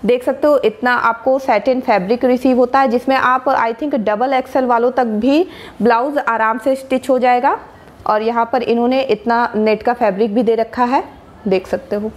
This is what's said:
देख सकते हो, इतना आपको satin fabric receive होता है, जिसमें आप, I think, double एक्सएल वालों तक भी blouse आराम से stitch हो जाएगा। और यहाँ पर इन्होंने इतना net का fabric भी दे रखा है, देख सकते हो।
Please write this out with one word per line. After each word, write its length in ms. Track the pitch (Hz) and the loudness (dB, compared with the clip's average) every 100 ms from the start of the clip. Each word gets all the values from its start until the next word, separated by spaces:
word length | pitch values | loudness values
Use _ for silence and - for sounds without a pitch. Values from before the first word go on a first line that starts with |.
| - | 0
देख 180 | 247 | 0
सकते 220 | 269 269 302 | 0 0 2
हो, 120 | 285 | 2
इतना 280 | 220 214 247 | 0 0 0
आपको 440 | 247 233 226 269 262 | 0 0 -2 0 0
satin 420 | 262 214 269 254 | 2 0 2 -2
fabric 440 | 254 208 185 240 | 0 0 0 0
receive 320 | 254 247 262 247 | 2 2 2 2
होता 240 | 247 262 | 2 2
है, 80 | 269 | 2
जिसमें 260 | 240 254 262 | 0 0 0
आप, 280 | 247 254 254 | 2 0 0
I 240 | 262 226 233 | 0 0 -2
think, 160 | 294 | -4
double 380 | 277 208 208 254 | -2 -2 -2 0
एक्सएल 320 | 262 262 285 | -2 -2 -2
वालों 260 | 254 233 247 | 0 2 2
तक 140 | 254 | 0
भी 440 | 247 214 240 294 359 - - - | -2 0 2 2 0 -6 -20 -2
blouse 360 | 220 233 269 294 | 2 2 0 -2
आराम 400 | - 226 220 233 | -2 0 0 0
से 160 | 277 269 | -2 -2
stitch 320 | 269 262 254 | -2 -4 0
हो 80 | 254 | 2
जाएगा। 400 | 247 247 269 415 - - - - - | 4 2 2 -2 -8 -20 -20 -12 -2
और 160 | 214 | 0
यहाँ 260 | 220 233 226 | 0 -2 0
पर 100 | - | -2
इन्होंने 400 | - 233 240 262 | 0 0 2 0
इतना 500 | - 208 233 233 240 214 | 0 -2 0 0 0 0
net 260 | 214 214 | 0 0
का 100 | 240 | 0
fabric 400 | 233 220 190 226 | 0 0 0 0
भी 80 | 202 | 0
दे 120 | 220 | 0
रखा 300 | 226 226 - | 0 -2 -2
है, 180 | 240 277 381 - - - 208 | 0 0 -2 -16 -20 -10 -2
देख 180 | 185 185 | -2 0
सकते 300 | - - 208 | -6 -4 -6
हो। 160 | 214 | -6